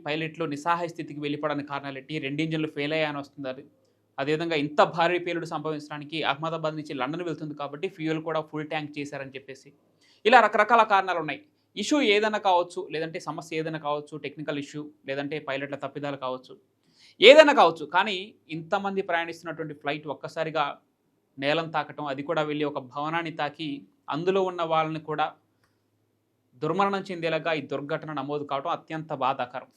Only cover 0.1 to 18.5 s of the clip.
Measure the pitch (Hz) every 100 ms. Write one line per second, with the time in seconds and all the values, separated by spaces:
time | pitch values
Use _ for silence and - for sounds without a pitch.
0.1 | 156 160 156 165 143 170 170 170 170 151
1.1 | 147 147 143 151 143 143 139 139 135 131
2.1 | 151 139 143 160 156 151 147 147 160 151
3.1 | 143 143 - 135 131 151 _ _ _ _
4.1 | - 139 156 170 160 147 147 180 160 170
5.1 | 175 175 170 165 160 156 151 147 151 147
6.1 | 160 117 143 160 160 156 156 147 139 127
7.1 | 175 175 147 156 143 143 147 185 180 156
8.1 | 160 165 160 156 151 151 156 147 147 143
9.1 | 143 135 131 135 131 143 _ _ _ _
10.1 | _ 214 247 214 214 214 233 220 196 190
11.1 | 175 151 135 - _ _ - 208 294 240
12.1 | 208 214 208 208 175 175 185 - 156 160
13.1 | 175 160 160 165 160 160 156 147 147 147
14.1 | 156 143 143 151 147 139 151 151 - -
15.1 | 139 143 151 143 135 139 139 139 147 143
16.1 | 139 131 127 - 135 _ _ _ _ -
17.1 | - 196 302 294 269 175 165 147 175 214
18.1 | 185 208 - -